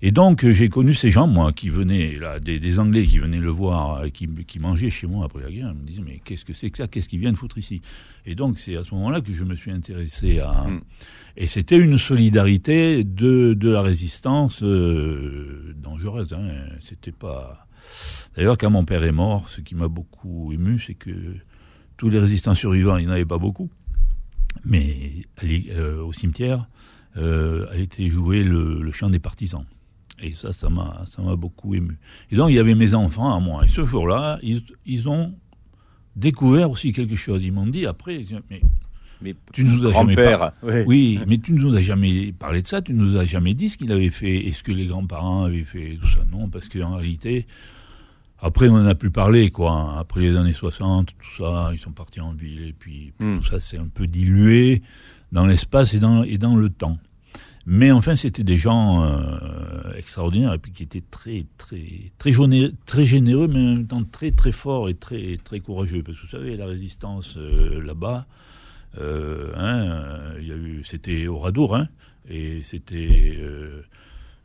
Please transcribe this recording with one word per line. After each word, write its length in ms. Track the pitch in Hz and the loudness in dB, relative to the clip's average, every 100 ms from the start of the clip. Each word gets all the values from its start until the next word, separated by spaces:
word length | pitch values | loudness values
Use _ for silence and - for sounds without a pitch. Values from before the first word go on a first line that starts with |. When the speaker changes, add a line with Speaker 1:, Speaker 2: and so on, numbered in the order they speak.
Speaker 1:
Et 60 | 98 | 2
donc, 340 | 107 185 165 | 6 6 6
euh, 80 | 123 | 6
j'ai 160 | 104 117 | 6 4
connu 260 | 123 131 | 4 2
ces 180 | 147 120 | 4 4
gens, 160 | 82 160 | 4 6
moi, 240 | 90 76 | 4 2
qui 160 | - 95 | 0 -2
venaient, 500 | 80 92 95 80 73 | -2 0 0 -2 -6
là, 220 | 80 73 | -10 -8
des, 180 | 78 82 | -6 -4
des 220 | 87 92 | -2 2
Anglais 240 | 107 110 | 2 4
qui 160 | 90 - | 6 4
venaient 180 | 76 82 | 4 -2
le 120 | 85 | -2
voir, 480 | 82 95 87 73 71 | -2 -2 -2 -2 -6
euh, 80 | 76 | -8
qui, 200 | - 82 80 82 | -8 -10 -10 -12
qui 100 | 82 | -8
mangeaient 320 | 80 87 117 | -4 -2 -2
chez 160 | - 85 | -4 -6
moi 180 | 98 73 | -6 -6
après 180 | 67 | -8
la 40 | 65 | -12
guerre. 200 | 101 127 | -12 -12
Ils 80 | 73 | -12
me 60 | 71 | -12
disaient, « 160 | 92 | -14
Mais 160 | 78 67 | -14 -14
qu'est-ce 200 | - 90 | -14 -14
que 80 | - | -14
c'est 180 | 87 104 | -12 -10
que 80 | - | -8
ça ? 100 | 120 | -8
Qu'est-ce 200 | - 90 | -8 -8
qu'ils 120 | 87 | -4
viennent 160 | 120 101 | -2 -2
foutre 200 | 123 110 | -6 -12
ici ? » 260 | 98 90 - - - - - | -12 -12 -14 -20 -20 -20 -12
Et 80 | |
donc, 240 | 85 135 98 | -6 -4 -4
c'est 160 | - | -8
à 80 | 82 | -10
ce 100 | 85 95 | -8 -6
moment-là 240 | 107 160 | -4 -4
que 120 | 101 | -6
je 120 | 85 | -6
me 100 | 90 | -6
suis 160 | 85 - | -8 -8
intéressé 680 | 90 - 90 82 - 87 85 | -10 -10 -10 -10 -2 0 2
à, 240 | 71 - | 2 0
Speaker 2:
Hmm. 160 | - 87 - - - - - - | 0 -6 -10 -20 -20 -20 -20 -8
Speaker 1:
et 100 | 87 | -6
c'était 320 | 104 82 175 | -4 4 6
une 200 | 165 135 | 6 4
solidarité 1080 | - 123 110 104 98 98 147 160 165 143 | 4 4 6 6 4 4 2 2 2 2
de, 500 | 101 95 123 127 120 | 0 0 2 4 4
de 160 | 104 113 | 2 2
la 100 | 107 | 2
résistance, 840 | 95 85 87 - 131 143 135 - | 2 0 -2 -6 -2 0 0 -2
euh, 1080 | 101 95 87 80 78 73 69 69 71 71 71 76 | 0 2 2 0 -2 -6 -8 -10 -14 -16 -16 -16
dangereuse, 520 | 71 78 101 117 80 | -14 -12 -10 -8 -10
hein. 160 | 80 98 71 69 73 | -10 -10 -10 -14 -16
C'était 320 | - - 87 | -18 -20 -18
pas, 560 | - 92 67 65 - _ _ - - - - - | -16 -14 -14 -14 -20 _ _ -20 -18 -16 -16 -14
d'ailleurs, 240 | - 101 117 | 0 2 2
quand 120 | 104 | 4
mon 140 | 101 | 2
père 200 | 80 90 | 2 0
est 80 | 80 | 0
mort, 360 | 78 101 101 - | 0 0 -2 -6
ce 120 | - | -14
qui 160 | 76 85 | -12 -6
m'a 100 | 82 | -6
beaucoup 640 | 82 85 _ 95 85 78 | -6 -12 _ -14 -12 -8
ému, 280 | 78 92 117 | -4 -2 -2
c'est 140 | - | -6
que 180 | 95 - 90 87 92 - - - _ _ - | -14 -14 -14 -12 -16 -20 -20 -20 _ _ -4
tous 120 | 113 | 0
les 100 | 107 | 4
résistants 360 | 101 101 - | 4 2 2
survivants, 420 | 92 104 95 98 90 | 0 2 2 2 2
il 80 | 85 | 0
n'y 20 | |
en 60 | |
avait 100 | 90 | -2
pas 140 | 85 85 | -2 -2
beaucoup, 320 | 98 98 180 - - - - - - - - - | -4 -6 -10 -12 -4 2 2 2 -6 -2 -2 -2
mais 480 | - 92 71 65 69 76 - - | 0 2 0 -4 -8 -12 -16 -8
à 80 | |
l'é-, 240 | 82 82 - | -4 -4 -4
euh, 320 | 85 78 78 | -6 -6 -6
au 100 | 82 | -10
cimetière, 540 | 82 87 80 123 127 117 _ _ _ _ - | -6 -4 -2 -2 -4 -6 _ _ _ _ -6
euh, 540 | 80 80 80 80 - | -2 0 -2 -4 -6
a 60 | 87 | -6
été 340 | 92 - 90 | -6 -4 -2
joué 320 | 82 85 104 | 0 0 2
le, 400 | 95 85 80 80 | 2 2 0 -2
le 80 | 78 | -6
chant 180 | - 101 | -4 0
des 120 | 90 | 0
partisans. 440 | 87 - 95 82 71 _ _ _ - - | -2 -8 -8 -8 -14 _ _ _ -20 -16
Et 100 | 78 | -14
ça, 180 | 80 104 | -12 -10
ça 180 | 95 - | -4 -2
m'a, 320 | 85 82 82 90 | -2 -4 -10 -14
ça 120 | - | -8
m'a 140 | 92 | -4
beaucoup 400 | 90 87 - 101 | -4 -6 -10 -6
ému. 240 | 95 85 78 _ - - | -4 -4 -8 _ -20 -2
Et 60 | 135 | 2
donc, 140 | 160 | 4
il 40 | |
y 60 | 123 | 6
avait 160 | 110 110 | 6 6
mes 180 | 110 | 6
enfants 400 | 110 90 95 135 | 4 2 0 -2
à 60 | 92 | 0
moi. 240 | 90 76 | -2 4
Et 40 | - | 4
ce 160 | - | 4
jour-là, 540 | 139 120 85 113 151 151 | 0 0 0 0 -2 -6
ils, 180 | 113 117 117 - - | -4 -4 -6 -16 -8
ils 220 | 123 131 | -6 -2
ont 260 | 156 170 190 _ _ _ _ _ _ _ | -2 -4 -8 _ _ _ _ _ _ _
découvert 560 | - 135 135 131 147 165 | -2 -2 2 4 6 4
aussi 220 | 117 135 | 0 -4
quelque 240 | 110 113 107 | -4 -4 -4
chose. 260 | - 98 | -4 -4
Ils 100 | 92 | -2
m'ont 140 | 98 104 | -2 -2
dit 200 | 160 139 | -4 -6
après, 340 | - 180 165 | -8 -10 -12
ils 60 | 101 | -10
disent, « 140 | 107 - | -14 -14
Mais 100 | 98 - - - - - - | 0 2 2 -4 -16 -20 -16
Speaker 2:
Mais 140 | 95 90 - | -14 -14 -10
Speaker 1:
tu 120 | - | 0
nous 200 | 131 120 | 2 4
as 60 | 120 | 4
jamais 240 | 104 110 | 4 6
Speaker 2:
grand-père, 240 | 98 120 98 | 6 6 6
Speaker 1:
par-, 140 | 82 - | 0 -4
Speaker 2:
ouais. 220 | 120 117 107 | -2 0 4
Speaker 1:
oui, 320 | 139 123 101 98 | 4 4 2 0
mais 120 | 113 | 0
tu 140 | 143 | 2
nous 200 | 160 139 | 0 2
as 60 | 107 | 2
jamais 500 | 92 98 95 92 98 | 2 2 2 0 -4
parlé 300 | 90 71 85 | -8 -6 -4
de 60 | 92 | -4
ça, 140 | 196 | -6
tu 120 | 175 | -2
nous 220 | 117 101 98 | 0 2 2
as 80 | |
jamais 300 | 90 90 87 | 0 0 -2
dit 140 | 120 208 | -2 -4
ce 80 | - | -4
qu'il 140 | 120 | -2
avait 200 | 101 90 | 0 0
fait 360 | - 101 92 - | -2 -4 -4 -4
et 60 | |
ce 100 | 76 | -8
que 80 | - | -6
les 160 | 95 90 | -4 -4
grands-parents 560 | 92 92 80 92 95 | -6 -8 -6 -4 -2
avaient 220 | 90 85 | -2 -4
fait, 340 | 78 87 78 80 | -6 -10 -12 -2
tout 80 | - | 4
ça. » 120 | - 82 | 4 4
Non, 180 | 92 107 | -2 -6
parce 200 | 90 - | -8 -10
qu'en 260 | 92 87 | -8 -6
réalité, 520 | 90 85 82 113 123 117 - - - - - - _ _ _ | -4 -6 -6 -4 -6 -6 -14 -20 -20 -20 -20 -20 _ _ _
après, 300 | 82 - 123 | -2 4 6
on 80 | 110 | 8
n'en 100 | 101 | 6
a 80 | |
plus 160 | 90 95 | 2 0
parlé, 400 | 92 98 117 101 | 0 4 6 4
quoi. 480 | - 85 80 76 73 | 2 0 0 -4 -8
Après 220 | 82 90 | -6 -2
les 160 | 90 87 | 2 2
années 160 | 87 | 2
soixante, 640 | 82 87 - 95 92 90 - | 0 -6 -4 0 0 0 -6
tout 240 | - - | -20 -10
ça, 280 | 87 87 85 | -6 -4 -4
ils 80 | 85 | -6
sont 100 | 85 | -10
partis 280 | 78 85 82 | -16 -16 -14
en 120 | 82 | -12
ville, 300 | 80 80 78 80 | -12 -12 -14 -14
et 40 | |
puis, 400 | 76 87 73 73 - | -16 -18 -18 -16 -8
puis 80 | 107 | -6
Speaker 2:
Hmm. 120 | 92 | -2
Speaker 1:
tout 80 | - | -2
ça 120 | 98 | -2
s'est 200 | - 82 | -6 -10
un 100 | 82 | -10
peu 140 | - 87 | -6 -4
dilué 760 | 85 92 98 107 117 127 123 - - - - - | 0 4 6 8 8 6 4 0 -16 -20 -20 -4
dans 140 | 90 95 | 2 4
l'espace 480 | 92 - 135 123 | 4 2 2 4
et 40 | 107 | 4
dans, 240 | 110 117 | 4 4
et 160 | 117 101 | 2 -2
dans 160 | 117 | 2
le 140 | 113 107 | 2 2
temps. 300 | - 85 82 - _ _ - - - | 0 -6 -6 -10 _ _ -20 -20 -14
Mais 280 | 85 95 135 | 0 4 6
enfin, 240 | 127 165 147 | 6 4 0
c'était 260 | 127 - | -2 -2
des 140 | 98 87 | 0 2
gens, 480 | 113 113 107 85 | 4 2 4 4
euh, 880 | 80 71 73 73 - 76 50 50 - - | 2 0 -4 -8 -10 -12 -12 -12 -12 -14
extraordinaires, 560 | - 92 85 90 127 | -14 -6 -2 0 0
et 60 | 82 | -2
puis 140 | - | -8
qui 100 | 92 | -14
étaient 220 | 80 95 - | -14 -14 -14
très, 340 | - 113 107 73 _ | -18 -12 -10 -12 _
très, 520 | - 92 80 85 92 - | -18 -16 -14 -16 -18 -4
très 140 | 143 | 2
géné-, 400 | 123 139 131 139 - - | 4 6 4 2 -4 -2
très 180 | 135 | 2
généreux, 420 | 139 135 120 131 165 | 4 6 4 4 2
mais 140 | 135 | 2
en 140 | 123 | 2
même 120 | 120 113 | 0 -2
temps 160 | 120 | -6
très, 300 | 110 - 156 | -8 -8 0
très 180 | - 131 | 4 4
forts 380 | 113 139 135 98 | 2 -4 -4 -4
et 60 | |
très, 420 | 90 - 117 92 87 | -6 -10 -12 -10 -10
très 240 | - 104 | -10 -14
courageux. 420 | 92 95 92 87 | -10 -6 -6 -6
Parce 160 | 76 85 | -8 -14
que 40 | |
vous 60 | 87 | -16
savez, 280 | 127 131 107 | -14 -12 -10
la 100 | 98 | -10
résistance, 720 | 92 95 - 104 98 87 80 | -10 -12 -14 -12 -12 -14 -14
euh, 440 | 76 - - 78 | 0 4 4 0
là-bas, 460 | 76 78 101 123 135 _ _ - - - - - | -8 -8 -6 -8 -10 _ _ -20 -20 -20 -20 -12
euh, 540 | 73 76 76 76 73 | -8 -8 -8 -10 -10
hein, 240 | 80 101 123 | -8 -4 -4
euh, 600 | 92 80 71 73 73 78 | -4 -6 -10 -14 -14 -14
il 80 | 80 | -12
y 20 | |
a 60 | 80 | -12
eu, 260 | 82 78 | -12 -12
c'était 460 | - 80 - 82 85 | -14 -14 -8 -6 -6
Oradour, 480 | 78 87 113 127 117 | -6 -4 0 0 0
hein, 100 | 156 _ _ _ 120 | -4 _ _ _ -16
et 360 | 80 78 80 | -12 -10 -12
c'était, 720 | 76 82 - 85 82 82 82 80 | -12 -16 -12 -4 4 6 6 2
euh, 440 | 73 73 76 73 - _ _ - - _ | -10 -12 -16 -18 -20 _ _ -20 -20 _